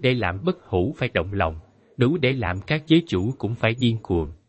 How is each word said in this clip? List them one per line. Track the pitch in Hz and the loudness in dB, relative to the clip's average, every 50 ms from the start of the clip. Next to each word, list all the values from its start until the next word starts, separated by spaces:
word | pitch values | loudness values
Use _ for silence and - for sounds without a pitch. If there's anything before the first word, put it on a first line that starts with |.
để | 131 127 131 | 0 0 0
làm | 120 104 87 90 101 131 | 0 -2 -2 -4 -2 -2
bất | 180 185 - | -4 -4 -4
hủ | - - - 90 90 131 170 - | -6 -2 0 0 0 0 -2 -4
phải | 131 - - | -6 -2 -2
động | 92 82 95 | -2 -2 -2
lòng, | 101 98 90 80 80 82 - _ _ _ _ _ - | -2 -2 -2 -2 -2 -6 -16 _ _ _ _ _ -2
đủ | - 123 127 165 | 0 2 2 2
để | 170 - 170 | 2 0 0
làm | - 127 107 87 90 95 | 0 0 -2 -4 -4 -6
các | - - 151 156 151 | -4 -4 -4 -4 2
giới | - 156 170 165 | 4 4 4 4
chủ | - - 90 92 120 131 - | 2 -2 -2 0 -2 -4 -4
cũng | - 104 117 | -6 -6 -4
phải | - - 113 117 123 | 0 0 0 0 2
điên | 127 117 113 110 | 2 2 2 0
cuồng. | - - 92 82 78 73 80 - _ | -2 -2 0 0 0 -4 -8 -18 _